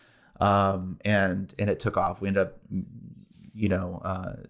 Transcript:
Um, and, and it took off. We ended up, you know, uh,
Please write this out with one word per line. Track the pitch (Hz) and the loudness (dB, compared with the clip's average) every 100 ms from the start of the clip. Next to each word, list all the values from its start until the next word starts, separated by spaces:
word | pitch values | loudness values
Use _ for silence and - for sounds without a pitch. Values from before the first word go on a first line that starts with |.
| _ _ _ - | _ _ _ 0
Um, | 101 101 98 95 92 78 | 4 4 4 0 -4 -4
and, | 101 104 95 95 98 - | 2 4 4 0 -4 -2
and | 101 | 0
it | - | 0
took | 107 95 | 0 0
off. | 92 90 | 0 -2
We | 98 | 0
ended | 98 | 2
up, | 92 - - 92 - - - - - - - | 0 -2 -8 -8 -6 -12 -18 -20 -20 -20 -20
you | 110 104 | -2 0
know, | 92 90 90 | 0 -2 -8
uh, | 92 92 92 - - | -6 -6 -6 -10 -16